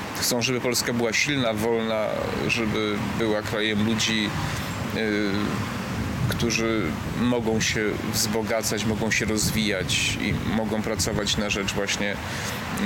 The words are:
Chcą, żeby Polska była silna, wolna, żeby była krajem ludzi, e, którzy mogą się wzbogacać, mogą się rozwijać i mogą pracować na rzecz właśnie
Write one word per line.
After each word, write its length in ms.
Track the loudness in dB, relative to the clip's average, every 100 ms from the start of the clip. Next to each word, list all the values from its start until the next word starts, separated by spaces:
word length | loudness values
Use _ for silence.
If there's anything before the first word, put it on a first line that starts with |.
| -6 -2
Chcą, 220 | 0 2
żeby 180 | 2 0
Polska 320 | 0 0 0
była 200 | 0 0
silna, 400 | 2 0 2 0
wolna, 540 | 2 2 2 0 0 0 -2 -2 -2 0
żeby 480 | 0 0 0 0 0 -2 0
była 240 | 0 0
krajem 440 | 0 0 0 2 2
ludzi, 440 | 2 0 0 0 -2 -4 -4 -4 -4 -4 -2
e, 40 | 0 2 2 0 0 -2 -4 -4 -4 -4 -2 0 0
którzy 540 | 0 0 2 2 0 0 -2 -4 -2
mogą 400 | 0 0 2 2
się 200 | 2 2 0 0 -2
wzbogacać, 720 | -2 0 0 0 0 0 0
mogą 260 | 0 0 2
się 140 | 2
rozwijać 920 | 2 2 2 2 2 2 0 0 0 0
i 140 | 0 0 2 0
mogą 260 | 2 0
pracować 540 | 0 0 0 0 0 0
na 140 | 0
rzecz 220 | 0 0
właśnie 440 | 0 0 0 -2 -2 -4 -4 -4 -4 -4 -2